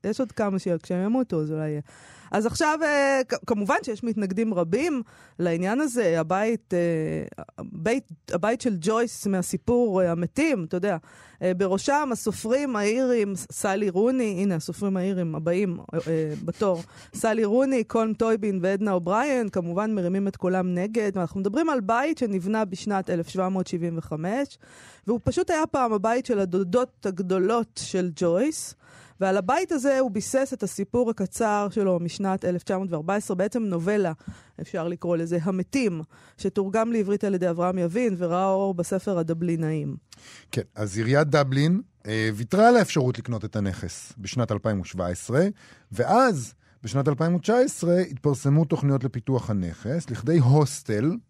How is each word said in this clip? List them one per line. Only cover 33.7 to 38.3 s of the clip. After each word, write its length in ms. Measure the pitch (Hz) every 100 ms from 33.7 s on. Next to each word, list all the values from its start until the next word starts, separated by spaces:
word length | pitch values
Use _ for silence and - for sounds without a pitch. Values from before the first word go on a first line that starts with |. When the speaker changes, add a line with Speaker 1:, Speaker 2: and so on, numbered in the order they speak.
| 175 165 208 180 156 - - - -
Speaker 1:
אפשר 280 | 165 190 165
לקרוא 280 | 175 170 170
לזה, 220 | 165 175
המתים, 580 | 165 185 180 277 233 170 156 - - -
שתורגם 540 | 190 208 196 214 226
לעברית 320 | 233 196 202
על 100 | 208
ידי 160 | 185 180
אברהם 280 | 170 180 185
יבין, 360 | 175 190 247 180
וראה 300 | 175